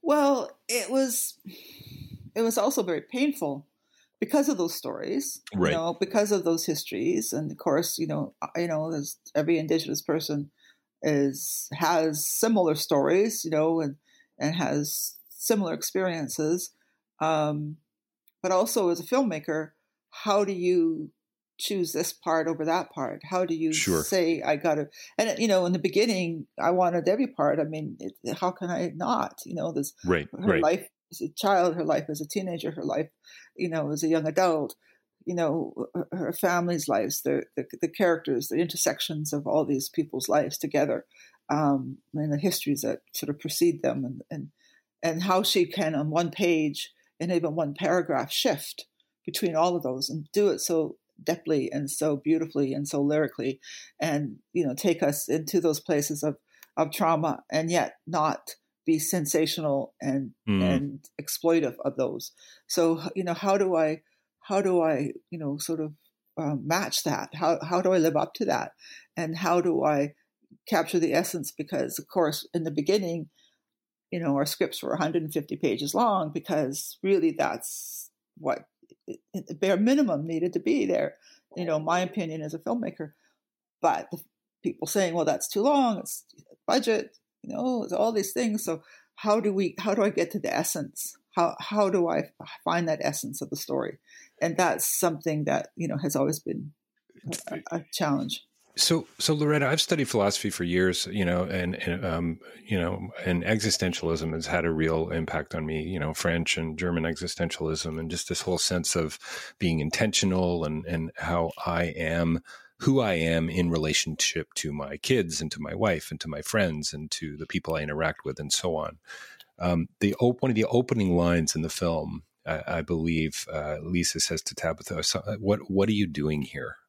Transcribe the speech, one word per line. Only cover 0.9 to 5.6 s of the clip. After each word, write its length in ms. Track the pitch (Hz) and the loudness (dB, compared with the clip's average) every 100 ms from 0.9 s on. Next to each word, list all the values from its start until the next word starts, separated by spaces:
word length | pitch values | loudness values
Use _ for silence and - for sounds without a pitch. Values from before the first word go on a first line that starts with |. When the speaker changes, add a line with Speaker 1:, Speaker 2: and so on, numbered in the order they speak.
Speaker 1:
was, 480 | 262 269 226 - - - - - - - - - - - | 2 2 0 -4 -8 -18 -18 -20 -20 -18 -16 -16 -16 -8
it 80 | 208 | 0
was 160 | 226 226 | 2 4
also 240 | 208 277 | 2 0
very 200 | 190 156 | 0 -2
painful 680 | - 247 285 277 151 139 - _ _ _ _ _ | -4 -2 0 0 -4 -4 -10 _ _ _ _ _
because 320 | 220 294 277 | 0 2 2
of 80 | 220 | 2
those 160 | 175 | -2
stories, 680 | - 131 - - 240 277 - - | -2 -8 -6 -4 -4 -4 -10 -8
Speaker 2:
Right. 160 | 196 | 0